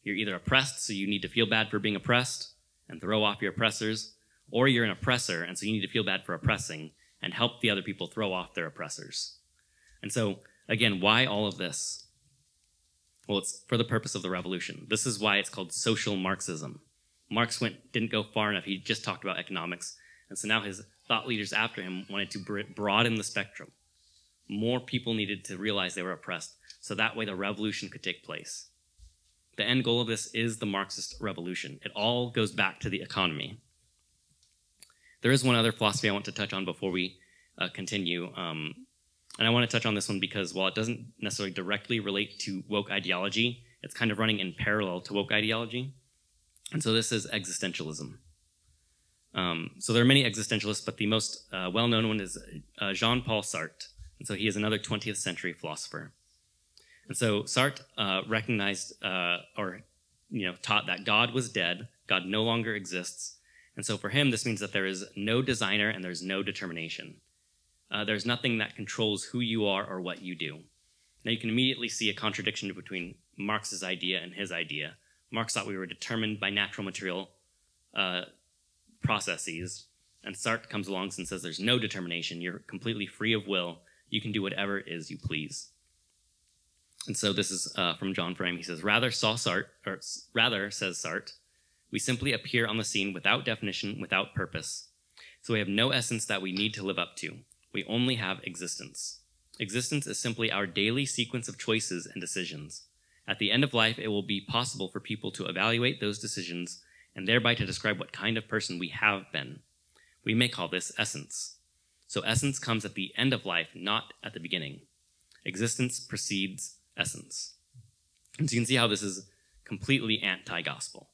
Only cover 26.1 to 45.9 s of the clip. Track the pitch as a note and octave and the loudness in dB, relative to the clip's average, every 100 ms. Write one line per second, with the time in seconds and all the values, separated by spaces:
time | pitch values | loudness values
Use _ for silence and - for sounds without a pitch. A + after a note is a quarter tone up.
26.1 | E2 - F2 - - - - - G#2 A2 | -4 -4 -6 -6 -16 -20 -18 -6 0 0
27.1 | A#2 G#2+ F#2+ G2 G2+ G#2+ G2 G2 - F#2 | 0 -4 -2 -2 0 -2 -2 -8 -6 -6
28.1 | F2 - E2 E2 - - _ _ _ - | -6 -8 -10 -10 -14 -14 _ _ _ -20
29.1 | _ _ _ _ - G#2+ B2+ A#2 A#2+ A#2 | _ _ _ _ -2 2 4 4 4 2
30.1 | A2 - A2+ A#2 A2 G#2+ G2 G2 - - | -2 -2 0 0 0 0 0 -2 -4 -8
31.1 | - G#2+ F2 F2 F2+ D2+ C#2+ G#2+ G#2 A2 | -4 -6 -4 -4 -4 -6 -8 -8 2 4
32.1 | A#2+ B2 A#2+ G#2+ - F#2+ - A2+ F#2 F#2 | 4 2 2 2 4 2 2 -2 -2 -2
33.1 | - F#2 D2 - G#2 _ _ _ _ _ | 2 2 2 -6 -10 _ _ _ _ _
34.1 | _ _ _ _ _ _ _ - _ - | _ _ _ _ _ _ _ -20 _ -20
35.1 | _ A#2+ B2 B2+ A#2+ A2+ - G#2+ G2 A2 | _ 6 6 8 6 6 6 2 4 4
36.1 | G2+ G2+ G#2 G2 F#2+ F#2 E2+ F#2+ F2+ F#2 | 2 0 -4 -4 -2 -2 0 0 0 -2
37.1 | - _ _ _ - F2+ - F#2 G2+ F2 | -6 _ _ _ -6 -4 -4 -4 -2 0
38.1 | F2 F2 - E2+ D#2 D2+ D2+ C4 _ _ | -2 -4 -6 -6 -4 -6 -8 -20 _ _
39.1 | _ _ - A2+ A#2+ A#2+ A#2 A2+ G2+ - | _ _ 2 4 6 4 2 2 0 0
40.1 | G2 F#2+ G#2 F2 F#2 F#2+ G#2+ A2+ A#2 A#2 | 0 0 -2 -2 0 0 2 -2 -4 -8
41.1 | - G#2+ - G2 F#2 F#2 G#2 - A#2 G2+ | -6 -4 -2 -2 -2 -2 -2 0 0 2
42.1 | G2 G#2 - - F#2+ - G#2 G2+ G2+ F#2 | 0 0 -4 -6 -6 0 0 2 -2 2
43.1 | F2+ G2+ G#2+ A#2+ B2 - _ - - A#2 | 0 2 2 0 0 -14 _ -12 0 2
44.1 | G#2 A2 G#2 F#2+ D#2+ - G#2+ F#2+ F2+ - | 4 2 2 -2 -2 0 2 2 -2 -2
45.1 | G2+ G2 G#2+ G#2+ A2 A#2 B2 C3 | -2 2 2 2 0 -2 -4 -6